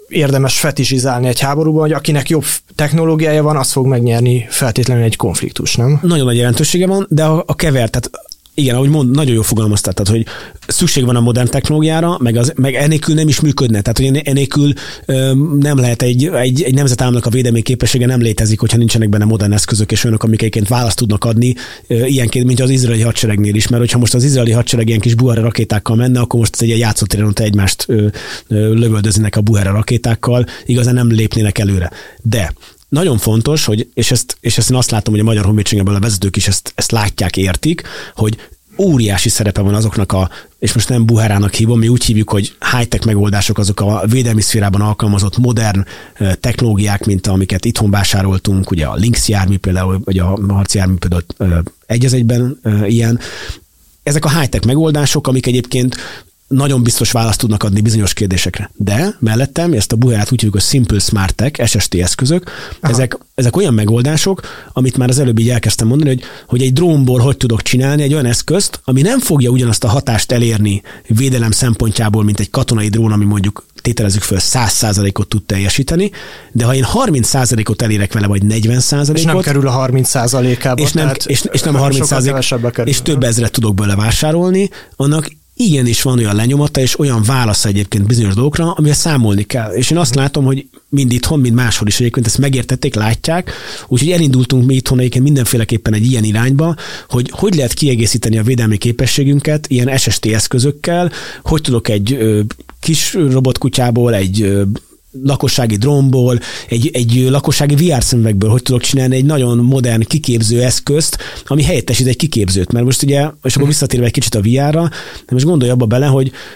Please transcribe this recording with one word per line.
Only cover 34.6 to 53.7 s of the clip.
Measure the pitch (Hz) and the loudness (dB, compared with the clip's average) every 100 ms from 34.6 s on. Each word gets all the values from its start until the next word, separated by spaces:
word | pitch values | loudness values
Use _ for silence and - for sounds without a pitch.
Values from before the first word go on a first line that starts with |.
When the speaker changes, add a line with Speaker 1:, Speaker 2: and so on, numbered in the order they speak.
| 113 | 0
Speaker 2:
én | 127 | 0
azt | - | 0
látom, | 110 104 | -2 0
hogy | 107 | 0
a | 110 | 2
Magyar | 107 | 2
Honvédségen | 98 104 98 104 | 2 0 0 0
belül | 98 101 | 0 0
a | |
vezetők | 110 95 98 101 | 0 -2 -2 -2
is | 98 | -2
ezt, | - - | -2 -6
ezt | - - | -6 -2
látják, | 113 107 - 92 92 | -2 -2 -2 -4 -2
értik, | 95 - 156 170 - - - | -2 -2 -2 -4 -8 -14 -12
hogy | - 110 113 - - _ - | -4 -2 -4 -10 -20 _ -2
óriási | 196 131 107 95 113 | 2 2 2 0 0
szerepe | - 104 104 | 0 0 0
van | 101 | 0
azoknak | 104 107 - 95 | 0 0 -2 -2
a, | 95 92 - - _ | 0 -2 -6 -20 _
és | 101 | -2
most | 117 - | 0 0
nem | 123 113 | 2 2
buhárának | 113 110 101 101 | 4 2 2 0
hívom, | - 113 117 | 0 2 2
mi | 113 | 2
úgy | 123 | 2
hívjuk, | - 107 107 | 2 0 0
hogy | 101 95 - - | -2 -4 -6 -4
high-tech | 123 117 110 113 | -2 -2 -2 0
megoldások, | 101 101 101 104 107 | 0 0 0 0 0
azok | 98 98 | -2 0
a | 101 107 107 | -2 0 0
védelmi | 131 117 107 | 0 2 0
szférában | 98 113 101 101 | 0 0 0 0
alkalmazott | 104 104 104 101 98 - | 0 0 0 0 0 0
modern, | 123 113 110 98 - - - - | 0 0 0 -2 -4 -10 -16 -4
ö, | 98 | -2
technológiák, | 90 123 - 120 101 104 98 104 | 0 -2 0 0 2 0 0 0
mint | 92 101 | -2 0
amiket | 95 95 92 | 0 0 -2
itthon | 120 - 104 | -2 0 2
vásároltunk, | 101 95 98 98 95 104 95 92 | 2 2 0 0 0 0 -2 0
ugye | 87 69 | -2 -2
a | |
Lynx | 52 117 117 - | 0 0 0 0
jármű | 101 95 98 | 0 2 0
például, | 98 90 92 95 | 0 -2 -2 -2
vagy | - 95 | -2 0
a | 90 101 98 | 0 0 0
harci | 98 98 101 | 0 0 0
jármű | 92 | 0
például, | 92 90 87 - - | 0 0 -2 -4 -4
ö, | 95 82 85 - - | 0 0 -2 -8 -4
egy | 120 | 0
az | 131 | 2
egyben, | 127 117 120 123 147 | 2 2 2 0 -2
ö, | 110 104 101 | -2 0 2
ilyen. | 117 113 123 - - - - _ | 2 2 -2 -4 -14 -14 -14 _